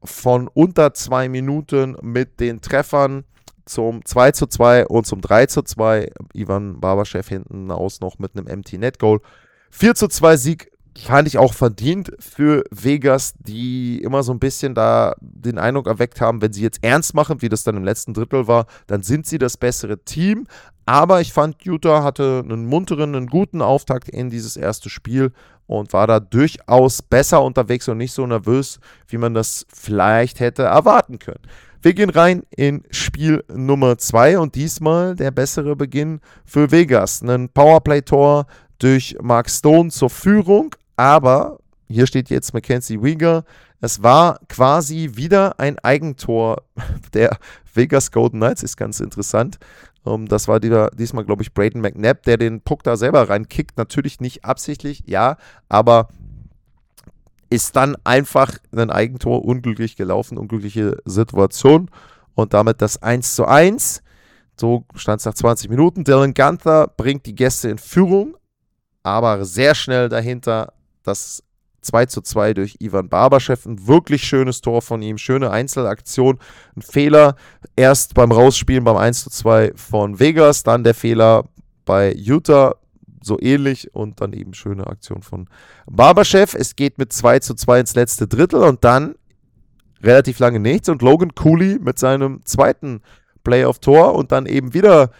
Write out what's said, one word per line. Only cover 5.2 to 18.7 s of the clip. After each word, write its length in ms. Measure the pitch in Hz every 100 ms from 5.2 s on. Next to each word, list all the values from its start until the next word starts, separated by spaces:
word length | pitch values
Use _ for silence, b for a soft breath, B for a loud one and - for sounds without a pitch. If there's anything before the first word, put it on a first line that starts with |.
| 92 104 135
zu 140 | -
zwei. 480 | - - 110 110 98 - -
Ivan 460 | - 104 98 101 82
Barbaschew 440 | 95 98 104 92 -
hinten 420 | 95 - 98 95
aus 300 | 87 92 -
noch 200 | 92 -
mit 180 | 98 101
einem 100 | 71
Empty 300 | 98 95 90
Net 200 | 120 -
Goal. 220 | 110 107 _ b b b b
Vier 240 | - 220
zu 140 | 240 202
zwei 300 | - 160 160
Sieg 340 | 131 165 - _ _ - -
fand 220 | 135 151
ich 100 | 113
auch 160 | 127
verdient 580 | - 123 104 123 185 185 -
für 440 | - - 147 151 -
Vegas, 640 | 101 107 147 135 135 - -
die 640 | - 110 123 127 123 120
immer 220 | - 135
so 80 | 123
ein 80 | 123
bisschen 340 | 135 - 139 117
da 400 | 110 113 107 -
den 380 | - - 120 110
Eindruck 300 | 107 139 123
erweckt 340 | 107 120 -
haben, 200 | 117 113
wenn 120 | 110
sie 80 | 101
jetzt 220 | 110 -
ernst 300 | 113 143 165
machen, 280 | 147 151 147
wie 80 | 117
das 140 | 110
dann 140 | - 104
im 60 |
letzten 300 | 95 113 -
Drittel 340 | 107 117 135 113
war, 180 | 117 113